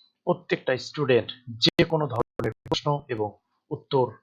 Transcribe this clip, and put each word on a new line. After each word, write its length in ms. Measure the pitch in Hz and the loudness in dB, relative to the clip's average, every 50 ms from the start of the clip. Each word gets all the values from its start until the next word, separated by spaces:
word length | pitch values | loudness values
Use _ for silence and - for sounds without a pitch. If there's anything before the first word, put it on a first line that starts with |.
| _ _ _ _ _ | _ _ _ _ _
প্রত্যেকটা 540 | 180 175 - - - 180 170 - - 131 | -2 -2 -2 0 -4 -4 -2 0 -2 -2
স্টুডেন্ট 520 | 127 - - - 156 143 127 127 113 107 - - - _ - | -2 -4 -8 -6 -4 2 4 4 4 4 0 -10 -16 _ -14
যে 340 | 117 113 - - - - 170 | -6 0 0 2 4 4 2
কোনো 220 | 165 160 156 151 | 2 2 -2 -2
ধরনের 440 | 131 113 113 127 - _ - - 113 | -2 -2 -4 -4 -4 _ -4 -4 -4
প্রশ্ন 480 | - - _ - 160 - - 147 143 143 143 | -6 -8 _ -4 -4 -2 0 -2 -2 -2 -4
এবং 300 | - 123 107 107 104 104 _ _ _ _ _ _ _ | -6 -4 -4 -4 -6 -6 _ _ _ _ _ _ _
উত্তর 360 | 151 113 - _ - 135 123 110 110 - | -10 -10 -6 _ 0 2 2 0 -2 -14